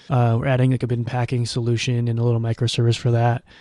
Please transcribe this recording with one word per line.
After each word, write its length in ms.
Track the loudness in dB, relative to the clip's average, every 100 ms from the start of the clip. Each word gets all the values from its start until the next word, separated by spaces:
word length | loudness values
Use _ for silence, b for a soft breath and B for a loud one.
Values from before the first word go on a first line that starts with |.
| B
Uh, 280 | 0 2 2
we're 80 | 0
adding, 240 | 2 2
like, 120 | 0
a 40 | -2
bin 180 | -4 -4
packing 400 | -4 -2 -2 -2
solution 640 | -4 -2 -2 0 -2 0
and 120 | 0
a 40 |
little 180 | 0 0
microservice 560 | -2 -2 -2 2 2 2
for 120 | 2
that. 320 | 2 2 0 _ B